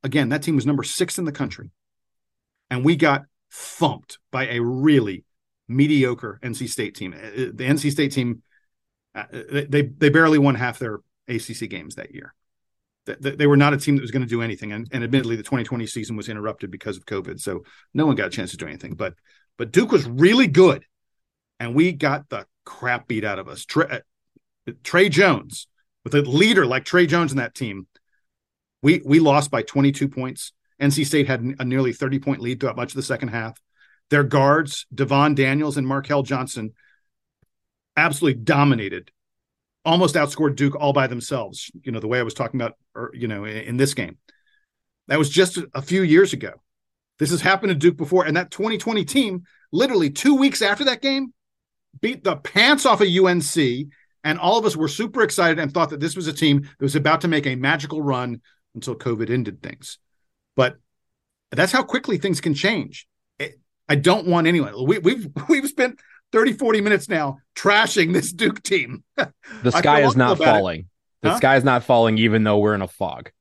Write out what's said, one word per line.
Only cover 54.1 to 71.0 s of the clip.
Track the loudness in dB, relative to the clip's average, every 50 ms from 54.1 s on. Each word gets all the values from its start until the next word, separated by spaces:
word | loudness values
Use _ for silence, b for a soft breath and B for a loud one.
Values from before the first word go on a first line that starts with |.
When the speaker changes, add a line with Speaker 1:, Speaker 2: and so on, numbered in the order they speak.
| b _ _
Speaker 1:
And | -4 -2 0
all | 2 2 2 2
of | 2
us | 0 0
were | 0 -4 -4
super | -2 -4 -6 -4 0 0
excited | 0 0 2 0 2 2 2 0
and | -2 -4
thought | 0 -2 -2 -2
that | -2 -6
this | -6 -6 -6
was | -6 -8
a | -8
team | -4 0 2 4 4 2
that | 2 -4 _ _
was | -4 -2 -2
about | 0 2 2 2 2
to | 2 0
make | 0 0 0
a | -2 -4
magical | -2 0 0 0 0 -4 -8 -8 -4
run | -2 -2 -2 -2 -2 -6 -8 -10 _ _ _ _ _ _ _
until | -12 -10 -10 -10
covid | -6 -4 -4 -4 -4 -2 -2
ended | -2 -2 -2 -6 -10 -12
things. | -16 -16 -16 _ -18 -20 -20 _ _ _ _ _ _ _ _ _ _ _ _
But | 2 2 2 0 _ _ _ _ _ _ _ _ _ _ _ _ _ _ _
that's | 0 0 0 2
how | 2 0
quickly | 0 0 -4 -4 -2 -2 -4 -2
things | 0 -2 -2 -2
can | -2 -2 -2
change. | 0 0 0 0 0 -6 -8 -12 -20 -20 _ _ _ _ _ _ _
It, | -12 -12 -12 _ _ _ _ _ _ 0
I | 0
don't | 2 4 4 2 4 2
want | 2 2 4 4
anyone. | 4 2 2 0 -2 -4 -4 0
We, | 0 0 2
we've, | 2 0 0 0 -6 -10 -10 -12
<laughs> | 0 2
we've | 2 2 2
spent | -4 -2 -2 -2 -2 -2 b b b b b b _
thirty, | 2 4 4 4
forty | 2 0 0 2 2 2
minutes | 2 2 0 0 0 -2
now | -4 -2 -2 -4 -6 -8 _ _ _
trashing | -2 2 4 4 4 4 2 2 0 2 2
this | 2 0 -2 -2
Duke | -4 -2 -2 -2 -2 -4
team. | _ -2 -2 -2 -2 -4 -12 -16 _ _
<laughs> | _
Speaker 2:
The | -6 -6 -6 _ _ _ -20 -18 -2 -2 2 2
Speaker 1:
I | 4
Speaker 2:
sky | 4 4 4 6
Speaker 1:
feel | 4 4
Speaker 2:
is | 4
not | 4 4 4
Speaker 1:
awful | 4 4 4
about | 4 4
it. | 4
Speaker 2:
falling. | 2 0 -4 -8 -12 -16 _ _